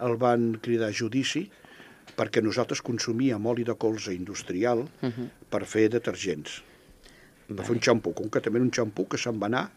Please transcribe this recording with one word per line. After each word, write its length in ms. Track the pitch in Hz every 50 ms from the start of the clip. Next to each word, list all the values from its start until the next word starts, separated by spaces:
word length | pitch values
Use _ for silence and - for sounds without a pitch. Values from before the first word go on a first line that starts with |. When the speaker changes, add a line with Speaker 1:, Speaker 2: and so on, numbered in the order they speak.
Speaker 1:
el 160 | - 123 117
van 420 | 113 123 123 120 120 117 117 110 107
cridar 280 | - 120 120 113 113 107
a 40 | 104
judici 580 | - 120 110 113 135 135 - - 147 185 202 - - - - - - - - - - - - -
perquè 260 | - 113 110 - 120 110
nosaltres 400 | 107 104 127 117 - 143 139 -
consumíem 600 | - 120 110 - - 113 117 131 135 120 104 104
oli 160 | 117 120 120 117
de 100 | 117 110
colza 360 | - - 110 110 107 98 107 92
industrial 760 | 90 90 95 98 - - - 90 90 107 123 120 113 127 165 - -
Speaker 2:
Mhm. 300 | - 127 117 120 120 120 - - - -
Speaker 1:
per 160 | - 104 98
fer 220 | - - 107 110 107
detergents. 760 | 113 117 - - 92 90 95 95 82 76 76 - - - - - - - - - - - - - - - - - - - -
Per 100 | - 104 98
fer 80 | 92
Speaker 2:
Vale. 60 | - 117
Speaker 1:
un 80 | 113
xampú, 320 | - 131 120 113 - 87 -
concretament 480 | - 101 107 - 135 - 117 107 123 127
un 60 | 123
xampú 360 | - - 117 110 104 - - -
que 80 | - 127
se'n 200 | - 123 113 107
va 60 | 101
anar 240 | 101 117 131 170 208 -